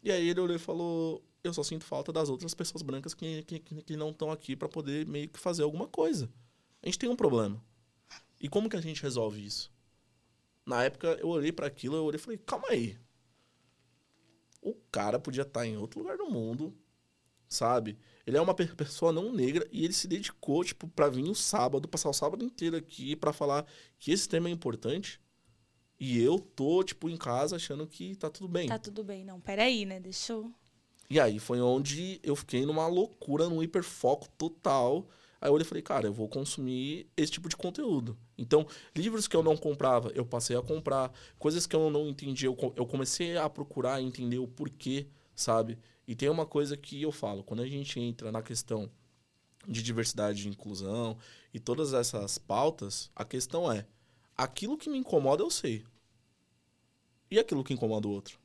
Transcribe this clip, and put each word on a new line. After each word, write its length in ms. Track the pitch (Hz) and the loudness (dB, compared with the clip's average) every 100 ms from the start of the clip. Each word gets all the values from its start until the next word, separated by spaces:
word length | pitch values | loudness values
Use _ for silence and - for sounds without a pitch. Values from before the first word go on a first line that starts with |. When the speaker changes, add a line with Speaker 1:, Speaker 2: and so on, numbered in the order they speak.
Speaker 1:
E 80 | 208 | 2
aí 180 | 185 170 | 2 4
ele 120 | 175 | 4
olhou 160 | 180 170 | 2 0
e 20 | |
falou, 640 | 165 165 170 165 165 156 _ _ | -2 -4 -2 0 0 -4 _ _
"Eu 80 | 175 | -6
só 100 | 170 | -2
sinto 220 | 147 160 | -4 -4
falta 280 | - 139 139 | -4 -6 -2
das 160 | 160 151 | 0 0
outras 240 | 131 170 | 0 -4
pessoas 280 | - 170 - | -4 -6 -6
brancas 320 | 151 135 151 | -6 -6 -6
que, 280 | - 160 156 | -8 -6 -6
que, 140 | 156 160 | -8 -12
que, 220 | - 156 | -10 -14
que 140 | 151 151 | -8 -4
não 160 | 151 | -4
tão 180 | 156 156 | -2 -4
aqui 240 | 156 - 135 | -4 -6 -6
pra 120 | - | -4
poder 380 | - 143 143 160 | -4 -4 -4 -2
meio 220 | 147 151 | -4 -8
que 100 | - | -6
fazer 240 | 185 170 | -4 0
alguma 240 | 151 156 269 | 0 0 -6
coisa. 420 | - 330 247 120 - - _ _ _ | 0 2 2 -2 -8 -20 _ _ _
A 40 | - | -6
gente 120 | 180 | -2
tem 100 | 240 | 0
um 60 | 247 | 4
problema. 460 | - 120 104 107 - _ _ _ _ - _ _ | 6 6 2 -2 -10 _ _ _ _ -20 _ _
E 80 | 143 | -2
como 200 | 202 220 | 0 0
que 80 | 208 | -2
a 40 | |
gente 220 | 160 151 | -6 -6
resolve 420 | 147 123 110 107 | -4 -2 -2 -4
isso?" 260 | 101 - - _ _ _ _ _ _ _ _ _ - | -8 -10 -10 _ _ _ _ _ _ _ _ _ -2
Na 160 | 123 | 2
época, 320 | 127 131 165 160 | 2 2 0 0
eu 80 | 165 | 0
olhei 220 | 170 147 | 0 0
pra 140 | 160 143 | 0 -4
aquilo, 300 | - 123 156 | -4 -4 -2
eu 80 | |
olhei 140 | 156 151 | 0 -2
e 40 | |
falei, 160 | - 220 | -6 -10
"Calma 280 | - - 523 | -6 -4 0
aí. 280 | 202 117 98 - _ _ _ _ _ _ _ _ _ _ _ _ _ _ - | 0 0 -6 -18 _ _ _ _ _ _ _ _ _ _ _ _ _ _ -12
O 140 | - 233 _ | -8 -8 _
cara 280 | - 104 120 | -4 0 0
podia 260 | 143 127 | -2 -4
tá 200 | 139 120 | -4 -2
em 120 | 117 107 | -4 -4
outro 240 | 107 - | -8 -8
lugar 180 | 349 381 | -8 -6
do 80 | 392 | -4
mundo, 480 | 175 110 120 311 - _ _ _ _ _ _ _ | -2 -2 -4 -6 -10 _ _ _ _ _ _ _
sabe? 480 | - 117 123 110 104 - - - | 0 4 4 2 -8 -16 -14 2
Ele 100 | 131 | 4
é 40 | |
uma 120 | 170 | 4
pe-, 140 | 180 170 | 2 0
pessoa 380 | - 143 - 165 | -2 -6 2 2
não 200 | 160 208 | 4 0
negra 340 | 240 127 156 - | 2 2 2 0
e 140 | 226 | 0
ele 80 | 160 | 0
se 140 | 185 185 | 0 0
dedicou, 560 | 180 202 - - 147 | -2 -4 -8 0 2
tipo, 240 | 180 - 165 | 2 -4 -8
pra 200 | - 147 | 2 4
vir 140 | 127 | 4
o 100 | 151 214 | 0 0
sábado, 500 | - 214 123 139 151 | 0 2 2 2 -2
passar 220 | 156 156 | -2 0
o 20 | |
sábado 320 | 139 143 226 | 0 0 0
inteiro 320 | 123 - 165 165 | -6 -2 -2 -2
aqui 380 | 160 - 135 | -6 -10 -6
pra 180 | 151 160 | 0 0
falar 320 | 147 147 143 151 - - _ | 2 2 2 0 -12 -20 _
que 140 | - | 0
esse 180 | 170 - | 2 2
tema 200 | 165 170 | 0 0
é 40 | |
importante." 680 | 170 131 117 - 160 202 - _ _ _ _ _ _ _ _ | -2 -4 -2 -2 -2 -6 -12 _ _ _ _ _ _ _ _
E 200 | 135 120 | 0 4
eu 160 | 120 180 | 6 4
tô, 440 | - - 135 175 | 0 -2 2 4
tipo, 240 | 185 - 160 | 2 -2 -6
em 80 | 165 | -4
casa 400 | 135 123 147 175 | -2 0 0 -2
achando 300 | 165 143 151 | -6 -6 -8
que 280 | - 180 190 | -10 -10 -6
tá 140 | 156 | -8
tudo 180 | 151 190 | -8 -4
bem. 200 | 170 170 | -2 0
Speaker 2:
Tá 100 | 226 | -2
tudo 240 | - 202 | -4 -10
bem. 220 | 202 196 | -8 -10
Não, 160 | 190 185 | -12 -14
peraí, 440 | 170 196 240 240 | -6 2 4 4
né? 140 | 196 190 | -2 -6
Deixa 340 | 185 190 - | -10 -8 -6
eu 200 | 226 226 240 _ _ _ _ - | -6 -8 -14 _ _ _ _ 2
Speaker 1:
E 80 | 147 | 6
aí 200 | 127 107 | 6 4
foi 220 | - 123 | -2 2
onde 600 | 123 131 139 143 185 190 | 4 4 2 -4 -6 -6
eu 140 | - 143 | -2 -2
fiquei 280 | - 127 135 | 0 0 0
numa 200 | 156 160 | 2 2
loucura, 600 | 180 220 - - 143 170 | 2 2 -2 -2 2 2
num 140 | 165 | 2
hiperfoco 640 | 165 185 180 - 127 - - _ | 2 0 -2 0 4 2 0 _
total. 720 | 165 - 190 139 123 151 202 - - _ | -6 -2 2 4 4 2 -2 -18 -20 _
Aí 80 | 139 | 4
eu 60 | |
olhei 100 | 151 | 6
e 40 | 165 | 4
falei, 140 | 170 | -4
"Cara, 240 | 156 139 110 | -2 0 0
eu 60 | |
vou 160 | 107 107 | -2 -4
consumir 800 | 135 139 - 131 127 135 156 - - | -4 -6 -4 -2 -2 -4 -6 -8 -2
esse 160 | 156 | 0
tipo 160 | - 170 | 0 -6
de 80 | - | -4
conteúdo." 600 | 180 180 285 151 117 110 - - | -6 -4 0 2 0 -8 -14 -10
Então, 300 | 117 151 151 - - | 4 6 4 -10 -8
livros 320 | - 190 220 202 | -2 -2 0 2
que 80 | 165 | 4
eu 60 | |
não 140 | 160 151 | 4 4
comprava, 540 | 156 143 131 123 120 | 2 2 6 4 4
eu 100 | - | -2
passei 320 | 120 123 117 120 | -2 -2 0 0
a 60 | |
comprar. 500 | 123 156 147 135 127 - - - | 0 -2 2 2 0 -4 -20 0
Coisas 280 | 151 165 170 | 2 2 2
que 80 | |
eu 160 | 160 156 | 4 4
não 180 | 147 151 | 2 0
entendia, 380 | 139 143 131 131 | -4 -6 0 0
eu 60 | 127 | 2
co-, 160 | 127 - | -2 0
eu 100 | 120 | -2
comecei 500 | 135 127 - 175 170 | 0 0 -2 0 0
a 120 | 156 | -2
procurar 520 | 147 143 - 123 135 | -2 -8 -2 0 0
entender 360 | 131 127 123 123 | -2 -4 -2 -2
o 80 | 127 | -4
porquê, 580 | 123 147 - - 135 139 - _ | -6 -8 -6 -4 -4 -4 -16 _
sabe? 440 | - - 113 113 113 - _ - | -6 2 4 4 -4 -14 _ -12
E 80 | |
tem 140 | 113 139 | 0 2
uma 160 | 160 156 | 2 2
coisa 300 | 147 147 143 | 2 0 -2
que 240 | 143 143 | -8 -4
eu 80 | 151 | -4
falo, 300 | 147 101 101 | -2 -4 -6
quando 180 | - 113 | -6 -4
a 40 | 127 | -4
gente 300 | 143 139 - | -4 -6 -4
entra 300 | 120 117 113 | -4 -4 -6
na 100 | 113 | -6
questão 480 | 110 113 - 110 104 - _ _ _ _ _ _ - | -4 -8 -2 -4 -4 -12 _ _ _ _ _ _ -6
de 160 | 113 | -4
diversidade 640 | 113 117 113 - 104 104 101 | -2 0 0 0 0 0 -4
e 40 | |
inclusão 640 | 101 104 95 98 110 117 113 - - _ | -8 -10 -8 -4 -2 -2 -6 -14 -20 _
e 40 | 117 | -10
todas 320 | 120 123 151 | -2 0 2
essas 440 | 135 120 113 101 - | 2 2 -2 -4 -6
pautas, 720 | - 101 147 160 101 98 - | 0 2 2 0 -8 -8 -10
a 100 | - | -10
questão 460 | 110 127 123 165 170 | -6 -4 -2 -2 0
é, 160 | 110 104 _ _ _ _ - | 0 -4 _ _ _ _ -2
aquilo 400 | 135 - 208 302 | -2 -2 -4 -4
que 100 | 311 | -2
me 80 | 277 | -4
incomoda 440 | 254 160 135 147 | 4 4 6 4
eu 80 | 226 | 2
sei. 340 | - - 110 - _ _ _ _ _ _ _ _ _ _ _ _ _ _ | 0 -2 -4 -6 _ _ _ _ _ _ _ _ _ _ _ _ _ _
E 80 | 196 | 2
aquilo 240 | - 147 | 4 0
que 120 | 135 | 0
incomoda 340 | 131 113 110 104 | 0 2 2 0
o 20 | |
outro? 280 | 101 - - | -4 -6 -20